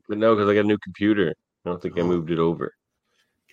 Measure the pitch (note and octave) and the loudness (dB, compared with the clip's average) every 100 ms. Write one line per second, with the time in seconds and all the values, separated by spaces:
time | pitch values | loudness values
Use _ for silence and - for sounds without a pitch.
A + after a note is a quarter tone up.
0 | _ G#2 A2+ A2 G2+ G#2 G#2 G#2 - F2+ | _ 0 2 2 2 2 2 0 -4 -2
1 | G#2 G#2 E2+ D#2 _ _ F2 F2 F2 E2 | 0 2 0 -2 _ _ -8 -6 -6 -4
2 | F2 F2 D#2+ E2 E2 D#2+ - - _ _ | -2 -2 -2 -2 -2 -2 -8 -12 _ _
3 | _ _ _ _ _ | _ _ _ _ _